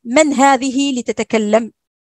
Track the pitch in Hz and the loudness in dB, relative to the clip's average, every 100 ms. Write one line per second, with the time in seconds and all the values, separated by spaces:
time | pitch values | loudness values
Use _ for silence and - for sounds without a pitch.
0 | 233 254 311 262 277 269 269 254 277 254 | -4 0 0 2 2 2 0 -2 -2 -4
1 | 233 - 220 226 208 214 226 - _ _ | -6 -6 -4 -2 0 0 -2 -12 _ _